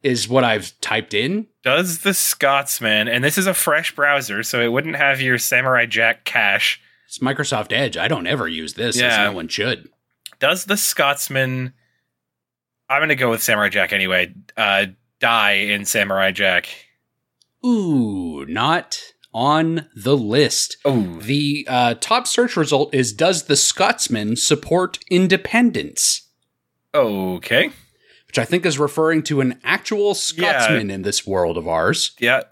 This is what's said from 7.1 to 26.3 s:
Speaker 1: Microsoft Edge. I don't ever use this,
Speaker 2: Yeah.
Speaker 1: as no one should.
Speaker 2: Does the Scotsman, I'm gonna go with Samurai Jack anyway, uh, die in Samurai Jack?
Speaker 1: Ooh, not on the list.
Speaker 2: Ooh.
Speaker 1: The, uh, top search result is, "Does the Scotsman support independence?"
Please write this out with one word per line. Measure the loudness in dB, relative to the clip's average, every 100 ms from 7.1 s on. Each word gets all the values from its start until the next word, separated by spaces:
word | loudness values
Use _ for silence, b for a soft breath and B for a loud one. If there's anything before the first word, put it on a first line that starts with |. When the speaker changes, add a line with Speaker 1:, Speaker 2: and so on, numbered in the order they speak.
| -4
Speaker 1:
Microsoft | -4 -2 -2 -4 -2
Edge. | -2 -2 -2
I | -2
don't | -2 -2
ever | -2 -4
use | -6 -10
this, | -6 -4 0
Speaker 2:
Yeah. | 2
Speaker 1:
as | 2
no | 0
one | -2 -8
should. | -4 -4 -4 -10 _ _ _ -20 _
Speaker 2:
Does | 0 0 -2
the | -2
Scotsman, | -2 0 0 0 -4 -2 -2 -4 -8 _ _ _ _ _ _ _ _ _ _ _ _
I'm | 0
gonna | 0
go | 0 0
with | 0
Samurai | 0 2 2
Jack | 0 0
anyway, | 0 0 0 -2 -8 -16 -4
uh, | 0 0 0 -6 _ _
die | 0 2 2
in | 2 0 -2 -2
Samurai | -2 0 2 0
Jack? | 2 2 0 -2 -20 _ _ _ _ _ _ _ _
Speaker 1:
Ooh, | 0 0 2 0 0 -2 -6 -8 -8
not | -2 0 -2 -4 -12 -14 _ -12
on | -2 2 2 2 -2 -6 -8
the | 0 0
list. | 2 2 2 0 -4 -2 0
Speaker 2:
Ooh. | 0 0 -6
Speaker 1:
The, | -2 0 0 -2 -2
uh, | 2 2
top | 0 0 0 2
search | 0 2 2
result | 2 2 2
is, | 2 0
"Does | 2 2 2
the | 0 2
Scotsman | 2 2 0 0 -2 -2 -2 -2
support | 2 0 2 0 0 -6 0
independence?" | 2 4 2 2 4 4 2 -6 -2 -2 -2 _